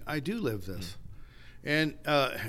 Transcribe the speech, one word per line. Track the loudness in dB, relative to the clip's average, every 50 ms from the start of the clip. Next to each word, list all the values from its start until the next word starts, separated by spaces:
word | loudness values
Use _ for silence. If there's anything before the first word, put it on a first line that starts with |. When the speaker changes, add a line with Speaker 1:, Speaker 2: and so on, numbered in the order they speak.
| -4 -2
Speaker 1:
I | -2 0
do | 0 0 0 2
live | 2 2 0 0 -2
this." | -4 -4 -4 -4
Speaker 2:
Mm. | -6 -6 -8 -10 -10 -10 -12 -12 -14 -14 -16 -16 -16 -14 -6 0
Speaker 1:
And, | 2 4 4 4 2 0 -2 2
uh, | 4 6 6 6 4 2 -2 -2